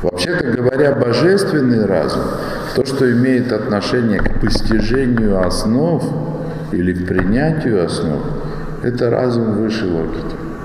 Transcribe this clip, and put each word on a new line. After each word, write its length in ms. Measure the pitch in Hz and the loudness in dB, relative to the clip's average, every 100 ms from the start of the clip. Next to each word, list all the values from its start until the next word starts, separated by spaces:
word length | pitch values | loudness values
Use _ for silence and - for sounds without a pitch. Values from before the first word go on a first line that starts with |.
Вообще-то 480 | 92 - - 180 139 | -2 -2 -2 -2 -2
говоря, 400 | 120 123 131 143 | 0 2 4 2
божественный 920 | 123 123 117 160 196 - 156 127 117 104 | 2 0 2 4 2 2 2 2 2 2
разум, 360 | 90 71 - - - - - - - | 2 0 -2 -4 -4 -6 -6 -4 -2
то, 100 | 120 | -2
что 260 | 135 131 | 2 2
имеет 400 | 117 127 127 113 | 4 4 2 2
отношение 680 | 110 - 104 - 123 117 95 | -2 0 -2 0 0 2 2
к 200 | 95 - | 2 2
постижению 1040 | 113 - - 110 104 127 127 120 107 95 90 | 2 2 2 2 2 2 2 2 2 2 0
основ 580 | 85 107 120 165 160 - - - - - - - | 0 0 0 2 0 -2 -4 -6 -6 -8 -8 -6
или 220 | 90 90 | -2 0
к 140 | 90 90 | -2 -2
принятию 760 | 95 92 113 156 156 131 104 82 | -2 0 0 0 0 0 0 0
основ, 340 | - 82 71 - - - - - - | -2 -2 -2 -4 -4 -6 -6 -6 -4
это 260 | 123 120 123 | -4 0 0
разум 440 | 117 127 117 113 | 2 0 0 0
выше 340 | 104 110 110 98 | 0 0 0 -2
логики. 480 | 85 82 - - 78 80 78 | -2 -2 -4 -6 -8 -8 -10